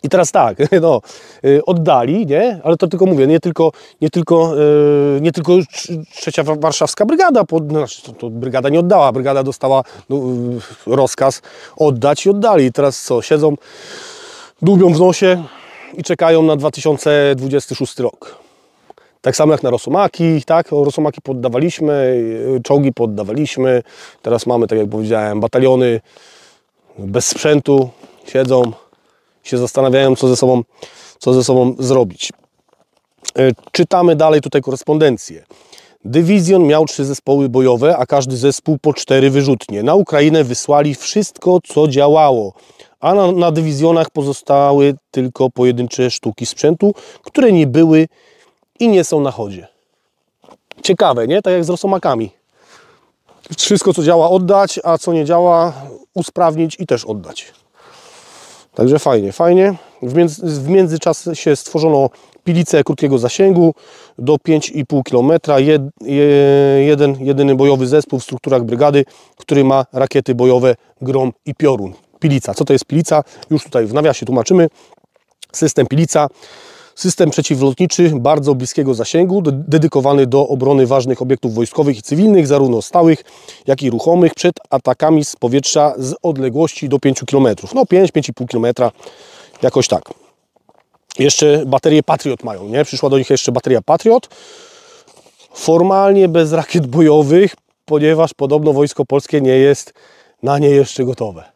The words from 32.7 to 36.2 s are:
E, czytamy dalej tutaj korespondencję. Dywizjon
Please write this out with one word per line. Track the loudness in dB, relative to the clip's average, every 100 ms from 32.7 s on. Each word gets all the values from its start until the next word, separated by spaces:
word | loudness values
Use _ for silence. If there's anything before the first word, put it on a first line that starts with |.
| _ _ _ _ _ -12 0
E, | 0 0 -6
czytamy | -4 0 2 2 4
dalej | 4 2
tutaj | 0 -4
korespondencję. | -4 -8 -4 0 2 0 -8 -20 _ _ _ -20 _ _ -4
Dywizjon | 0